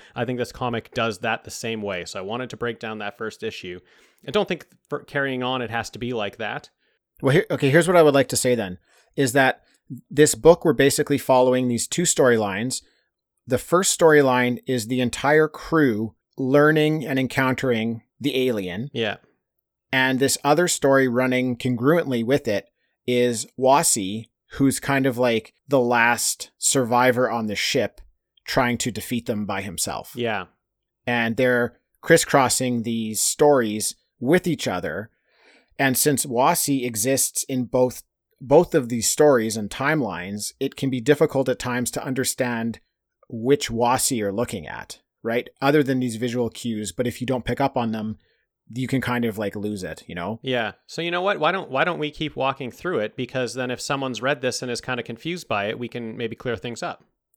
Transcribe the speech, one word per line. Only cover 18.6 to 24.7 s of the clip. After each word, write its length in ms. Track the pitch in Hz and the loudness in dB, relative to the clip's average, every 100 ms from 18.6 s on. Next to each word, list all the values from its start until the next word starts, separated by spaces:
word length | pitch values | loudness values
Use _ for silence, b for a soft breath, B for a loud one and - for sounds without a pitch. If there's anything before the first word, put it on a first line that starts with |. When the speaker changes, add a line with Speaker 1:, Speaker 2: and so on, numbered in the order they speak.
| 92 90 143 | -4 -8 -8
Speaker 1:
Yeah. 240 | 113 107 - _ _ _ _ _ _ _ | -4 -4 -6 _ _ _ _ _ _ _
Speaker 2:
And 280 | 131 131 131 | 0 2 2
this 180 | 135 - | 0 0
other 240 | 143 151 175 | 2 2 2
story 400 | - 139 135 131 | 2 2 4 4
running 480 | 120 127 127 127 120 | 2 0 0 -2 -2
congruently 680 | 127 120 131 170 135 120 113 | -2 0 2 2 2 -2 0
with 220 | 143 - | 0 0
it 220 | 101 - _ _ _ - | -4 -4 _ _ _ -2
is 400 | 123 123 113 - - | 2 2 0 -8 0
Wasi, 720 | 127 139 170 117 95 110 - _ _ | 4 4 4 0 -2 -6 -12 _ _
who's 260 | - 135 | 0 0